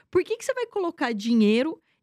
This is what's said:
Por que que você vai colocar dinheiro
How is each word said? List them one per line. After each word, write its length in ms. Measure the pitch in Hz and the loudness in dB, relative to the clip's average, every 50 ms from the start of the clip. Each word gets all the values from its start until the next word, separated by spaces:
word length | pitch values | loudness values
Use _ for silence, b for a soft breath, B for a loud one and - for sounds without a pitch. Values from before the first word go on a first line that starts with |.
| b _ | b _
Por 140 | - 359 330 | -2 0 0
que 120 | - 440 | -2 -4
que 60 | 466 - | -6 -4
você 120 | - 508 | -6 -4
vai 100 | 508 480 | -4 -6
colocar 480 | 453 - 415 359 339 330 - 285 240 233 | -4 -4 -4 -4 -4 -4 -4 -4 -4 -4
dinheiro 640 | 202 202 233 240 226 214 202 220 233 269 320 - - _ _ _ _ | -4 -2 2 4 4 4 4 4 2 0 -2 -6 -10 _ _ _ _